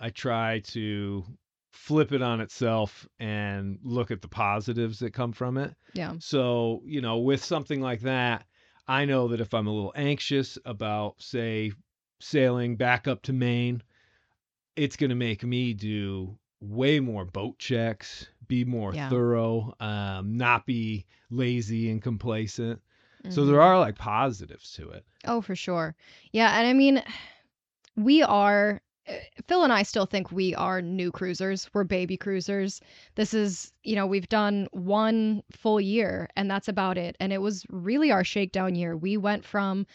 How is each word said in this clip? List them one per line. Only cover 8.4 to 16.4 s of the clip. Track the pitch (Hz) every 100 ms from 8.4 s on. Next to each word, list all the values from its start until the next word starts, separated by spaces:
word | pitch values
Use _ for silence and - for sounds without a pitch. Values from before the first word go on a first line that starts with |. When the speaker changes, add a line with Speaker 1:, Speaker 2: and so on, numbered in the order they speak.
| - _ _ _ -
Speaker 1:
I | 131
know | 143 135 123
that | 117
if | 107
I'm | 113 104
a |
little | 107 98
anxious | - 143 143 - 139 131 -
about, | - 107 110 107 104 -
say, | - 120 113 110 110 101 _ _ _ _
sailing | - 151 131 123 120 113
back | 123 123 143
up | 123
to | -
Maine, | 131 123 120 123 120 - _ _ _ _ _ _ _ _ -
it's | 143 -
gonna | 139
make | 123 117 107
me | 123 123 123
do | 104 107 107 98 95 95 104